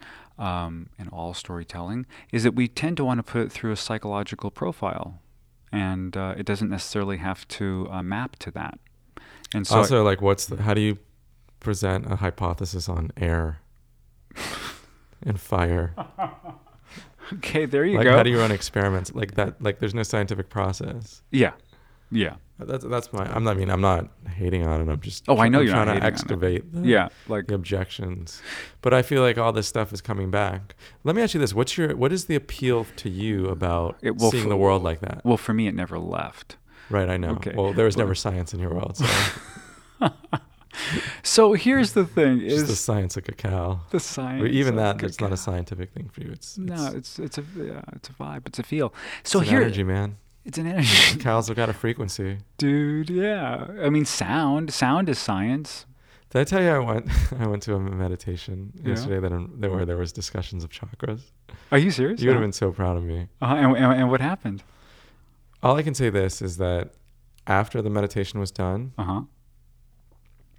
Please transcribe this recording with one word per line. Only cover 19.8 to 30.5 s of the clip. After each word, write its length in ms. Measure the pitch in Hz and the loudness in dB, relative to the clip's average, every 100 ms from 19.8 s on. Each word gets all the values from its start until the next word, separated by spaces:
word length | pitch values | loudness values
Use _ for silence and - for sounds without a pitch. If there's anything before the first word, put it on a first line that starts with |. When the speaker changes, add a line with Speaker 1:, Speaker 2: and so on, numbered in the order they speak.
| 107 117 | -2 -2
Speaker 2:
no 80 | |
scientific 440 | 110 110 101 98 92 | -2 0 0 -4 -4
process. 760 | 107 95 95 95 117 107 - - | -2 -2 -2 -6 -10 -14 -18 -2
Speaker 1:
Yeah, 220 | 135 107 - - - _ _ - | 2 2 2 -20 -20 _ _ -4
yeah. 240 | 113 92 - - - | 0 0 -4 -18 -14
Speaker 2:
That's, 260 | - 131 123 | -8 -8 -4
that's 260 | 120 - | -6 -4
my, 140 | 101 98 | -6 -4
I'm 180 | 107 | 0
not, 120 | 113 95 | 0 0
I 40 | |
mean, 120 | 95 | 0
I'm 100 | 92 | 2
not 280 | 95 87 - - 98 | 4 2 -2 -10 -10
hating 340 | 87 90 90 82 | -4 -2 0 0
on 120 | 80 80 | 0 0
it. 40 | |
I'm 80 | 76 | -2
just 280 | - - - | -6 -6 2
Speaker 1:
Oh, 120 | 120 | 4
I 100 | 113 | 6
know 80 | 135 | 6
Speaker 2:
I'm 40 | 120 | 4
Speaker 1:
you're 80 | |
Speaker 2:
trying 140 | 98 107 | 4 2
Speaker 1:
not 60 | 101 | 2
Speaker 2:
to 40 | |
Speaker 1:
hating 20 | |
on 40 | 110 | 0
it. 60 | |
Speaker 2:
excavate 580 | - - 92 90 90 - | 0 -4 0 0 0 -4
the, 100 | 170 175 | -2 4
Speaker 1:
Yeah, 220 | 107 87 - - | 4 4 -4 -6
like 200 | 107 90 | -6 -2
Speaker 2:
the 80 | 101 | -4
objections. 880 | 87 95 95 - 95 92 85 - - - - - | -2 -4 -4 -6 -8 -8 -10 -14 -14 -14 -14 -2
But 100 | 127 | 4
I 80 | 127 | 4
feel 220 | 123 139 | 4 4
like 160 | 127 113 | 4 4
all 120 | 117 | 2
this 160 | 110 101 | 2 0
stuff 240 | 113 104 | -2 -2
is 100 | 98 | -6
coming 280 | - 101 95 | -6 -4 -2
back. 460 | 101 95 | 0 0